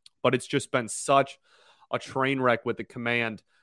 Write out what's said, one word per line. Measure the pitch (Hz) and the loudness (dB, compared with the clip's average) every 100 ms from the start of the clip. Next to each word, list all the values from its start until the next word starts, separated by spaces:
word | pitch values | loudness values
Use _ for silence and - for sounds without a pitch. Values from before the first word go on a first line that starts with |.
| - _ | -20 _
But | 123 127 | 0 0
it's | - | 0
just | 143 - | -4 -2
been | 131 110 | -4 -4
such | - - 139 139 - _ _ _ _ - | -6 2 2 2 -4 _ _ _ _ -6
a | 127 | -6
train | - 139 131 135 | -4 -2 0 2
wreck | 127 113 120 | 4 4 2
with | 107 | -4
the | |
command. | 110 123 117 120 117 107 _ _ | -6 -6 -2 0 0 -4 _ _